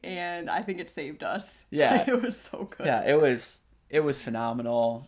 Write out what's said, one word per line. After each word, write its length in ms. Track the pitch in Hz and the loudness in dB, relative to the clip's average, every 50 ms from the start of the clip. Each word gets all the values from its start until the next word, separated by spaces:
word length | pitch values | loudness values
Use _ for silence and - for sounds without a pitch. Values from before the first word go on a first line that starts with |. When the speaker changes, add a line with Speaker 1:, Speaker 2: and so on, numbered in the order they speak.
| - | -12
Speaker 1:
and 440 | 180 185 175 175 175 175 170 165 - | -10 -8 -6 -6 -6 -6 -6 -6 -4
I 100 | - 180 | -4 -4
think 180 | 233 202 185 175 | -2 -4 -6 -8
it 120 | 170 - | -8 -10
saved 320 | - - 147 135 151 - - | -10 -10 -10 -10 -10 -8 -6
us. 420 | 87 110 202 - - - - - | -6 -4 -6 -6 -10 -14 -18 -14
<laughs> 40 | _ | _
Speaker 2:
Yeah. 320 | - 151 143 233 254 220 - | 2 4 4 6 6 4 4
Speaker 1:
It 140 | 277 247 240 | 2 2 0
was 180 | - - - - | 0 -2 -4 -6
so 260 | - - - - 202 - - | -8 -10 -10 -10 -10 -12 -10
good. 80 | - - | -4 0
Speaker 2:
Yeah, 180 | 151 123 107 - | 0 0 2 4
it 160 | 127 143 156 | 4 6 6
was, 400 | 156 135 123 117 - - - - _ _ _ _ _ _ | 6 6 4 0 -4 -10 -16 -18 _ _ _ _ _ _
it 120 | 139 156 | 0 2
was 200 | 151 147 135 - | 2 2 0 -2
phenomenal. 840 | - 123 113 113 117 117 117 123 117 117 120 120 117 117 117 117 135 | -4 -6 -4 -2 -2 -2 -2 -2 -2 0 2 2 2 2 0 -4 -10